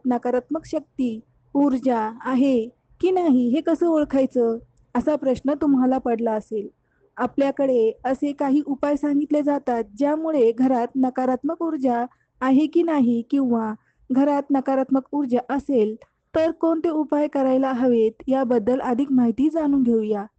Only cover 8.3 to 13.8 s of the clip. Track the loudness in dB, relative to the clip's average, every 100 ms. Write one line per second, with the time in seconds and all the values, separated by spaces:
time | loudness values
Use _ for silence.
8.3 | -4 0 0 0 -4 -2 -2 0 -2 0
9.3 | 0 0 -2 -2 -4 -4 -2 -2 0 -2
10.3 | 2 2 2 0 2 -2 0 -2 0 -2
11.3 | -2 -4 -4 -4 -2 -2 -2 -4 _ _
12.3 | -6 2 2 2 0 0 2 2 0 -2
13.3 | -2 0 -2 -2 -8